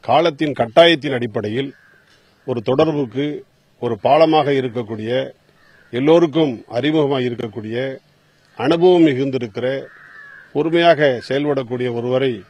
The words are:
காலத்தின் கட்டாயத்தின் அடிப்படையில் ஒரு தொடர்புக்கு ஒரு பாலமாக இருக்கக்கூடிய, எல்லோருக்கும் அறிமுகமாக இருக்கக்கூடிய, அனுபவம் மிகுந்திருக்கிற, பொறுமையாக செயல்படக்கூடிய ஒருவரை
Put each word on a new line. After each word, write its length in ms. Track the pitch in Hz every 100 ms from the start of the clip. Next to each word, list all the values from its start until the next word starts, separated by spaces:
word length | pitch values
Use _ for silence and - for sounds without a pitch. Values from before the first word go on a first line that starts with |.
காலத்தின் 520 | - 135 170 143 156
கட்டாயத்தின் 600 | 135 117 135 170 165 143
அடிப்படையில் 640 | 127 120 107 107 113 135 - _ _ _ _ _ _ -
ஒரு 160 | 120
தொடர்புக்கு 800 | 113 131 160 147 131 120 147 147 - _ _ _
ஒரு 180 | 120 110
பாலமாக 500 | 120 143 160 156 143
இருக்கக்கூடிய, 800 | 139 127 113 107 110 110 123 135 - _ _ _ _ _
எல்லோருக்கும் 720 | 120 143 165 170 139 156 110 -
அறிமுகமாக 520 | 117 135 156 143 139
இருக்கக்கூடிய, 760 | 123 117 120 110 110 117 135 131 _ _ _ _ _ _
அனுபவம் 500 | 123 170 180 180 160
மிகுந்திருக்கிற, 800 | 127 139 131 117 98 123 135 - - - - - - -
பொறுமையாக 680 | 143 151 165 170 151 147 123 -
செயல்படக்கூடிய 640 | 135 147 139 120 123 123
ஒருவரை 500 | 117 120 127 135 110 90